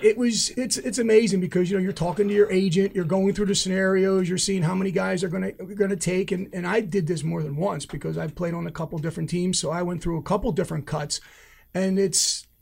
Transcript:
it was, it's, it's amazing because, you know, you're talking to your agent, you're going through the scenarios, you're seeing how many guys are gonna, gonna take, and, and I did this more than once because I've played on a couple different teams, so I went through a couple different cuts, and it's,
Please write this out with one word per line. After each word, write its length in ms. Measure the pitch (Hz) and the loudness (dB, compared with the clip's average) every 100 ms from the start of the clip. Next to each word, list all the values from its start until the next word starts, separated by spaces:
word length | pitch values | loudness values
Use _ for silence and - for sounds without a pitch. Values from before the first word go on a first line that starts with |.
it 160 | 214 220 | 4 4
was, 320 | 240 214 - | 2 0 -2
it's, 260 | - 247 - | -2 -2 -2
it's 220 | 247 262 | -4 -2
amazing 400 | 226 220 226 185 | 4 6 6 2
because, 320 | 180 180 180 | 2 0 2
you 60 | 196 | 0
know, 40 | |
you're 120 | 185 | 0
talking 340 | 202 175 175 202 | -2 -2 0 2
to 60 | |
your 180 | 202 202 | 4 4
agent, 420 | 185 196 170 196 | 4 4 2 2
you're 120 | 196 160 | 0 0
going 280 | 190 196 | 2 2
through 120 | 196 202 | 0 0
the 100 | 196 | 0
scenarios, 720 | 185 190 190 190 190 190 180 | 0 0 2 4 4 2 2
you're 100 | 185 | 0
seeing 260 | - 190 | 0 0
how 120 | 165 185 | 0 0
many 160 | 190 | 0
guys 320 | 185 190 190 | 0 0 0
are 60 | 180 | -2
gonna, 240 | 190 190 | -2 -4
gonna 420 | - 185 208 196 196 | -6 -12 -2 0 0
take, 380 | 170 185 196 | 0 0 0
and, 200 | 185 190 | -2 -4
and 140 | 180 175 | -6 0
I 140 | 220 | 0
did 260 | 220 196 160 | 0 0 0
this 160 | 165 | -2
more 180 | 160 170 | -2 -4
than 140 | 151 147 | -4 -2
once 300 | 196 151 - | -2 -4 -6
because 320 | 143 160 160 | -8 -6 -4
I've 180 | 160 - | -6 -4
played 180 | 175 | -4
on 140 | 170 170 | -4 -6
a 40 | |
couple 280 | - 156 165 | -6 -6 -4
different 300 | 160 160 156 | -4 -4 -4
teams, 280 | 175 180 185 | -2 0 0
so 140 | 147 | -2
I 120 | 170 | -2
went 200 | 180 175 | -4 -4
through 140 | 175 165 | -4 -4
a 60 | |
couple 280 | - 196 240 | -2 0 0
different 340 | 180 - 156 139 | -2 -2 -4 -4
cuts, 360 | 151 147 - - - - - - | -6 -4 -8 -10 -20 -20 -20 -8
and 240 | 180 190 190 | -2 0 2
it's, 480 | 196 - - - - _ | 2 2 0 -2 -10 _